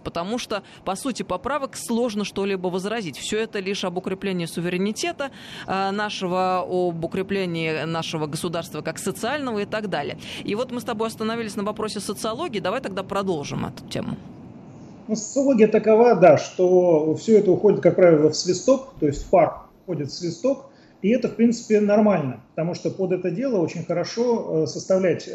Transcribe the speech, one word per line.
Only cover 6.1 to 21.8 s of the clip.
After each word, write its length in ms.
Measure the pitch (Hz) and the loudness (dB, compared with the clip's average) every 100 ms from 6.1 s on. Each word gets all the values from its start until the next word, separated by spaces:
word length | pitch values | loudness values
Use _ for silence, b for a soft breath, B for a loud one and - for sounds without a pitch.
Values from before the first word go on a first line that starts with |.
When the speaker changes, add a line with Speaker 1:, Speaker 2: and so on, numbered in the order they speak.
| 208 190 185 185 185 - | -4 -2 0 0 0 -2
Speaker 1:
об 380 | 180 180 165 160 | 0 -2 -2 -4
укреплении 800 | 190 190 196 185 165 160 156 156 | -4 -2 -2 -2 -2 -2 -2 -2
нашего 400 | 165 160 165 151 | -4 -4 -4 -4
государства 560 | 156 180 170 170 147 | -4 -4 -6 -6 -8
как 160 | 156 160 | -8 -6
социального 600 | - - 220 294 269 214 | -6 -4 -4 -4 -4 -4
и 60 | 202 | -4
так 240 | 214 208 | -6 -4
далее. 280 | 170 143 - B B | -4 -4 -8 B B
И 100 | B 202 | B -4
вот 160 | 247 | -4
мы 80 | 240 | -6
с 20 | |
тобой 240 | - 220 226 | -6 -4 -4
остановились 480 | 220 220 233 226 196 | -4 -4 -4 -6 -6
на 80 | |
вопросе 380 | 202 214 214 208 | -6 -4 -6 -6
социологии. 580 | 196 202 233 233 349 214 | -6 -6 -4 -4 -4 -4
Давай 220 | 175 233 | -4 -4
тогда 220 | 254 190 | -4 -8
продолжим 640 | 190 196 196 165 139 135 - | -6 -4 -2 -2 -4 -6 -6
эту 200 | - - | -8 -10
тему. 300 | - - - - - - - - - - - - | -8 -6 -8 -12 -18 -18 -20 -20 -20 -20 -16 -6
Speaker 2:
Ну, 80 | 214 | -6
социология 540 | - 269 277 247 214 | -4 0 4 6 6
такова, 460 | 220 220 220 240 208 | 6 4 6 6 8
да, 220 | 170 139 | 8 8
что 800 | - - 180 180 180 156 156 151 | 4 0 4 6 6 4 2 0
всё 220 | - 220 | 4 6
это 140 | 180 | 6
уходит, 280 | 175 208 170 | 4 4 4
как 160 | 175 170 | 4 6
правило, 340 | 180 156 151 | 8 8 6
в 60 | 151 | 2
свисток, 600 | 175 175 - 262 - - | -2 0 2 2 0 -4
то 60 | 151 | -2
есть 220 | - - | -2 2
в 20 | |
пар 240 | 185 156 - - _ | 4 4 0 -16 _
уходит 260 | - 156 139 | -8 -6 -6
в 40 | |
свисток, 580 | - 175 - 254 269 - B B B | -6 -8 -4 -2 -2 -6 B B B
и 80 | 190 | 0
это, 200 | 240 220 | 2 0
в 60 | - | 2
принципе, 440 | 233 226 - | 2 2 2
нормально, 640 | 214 | 2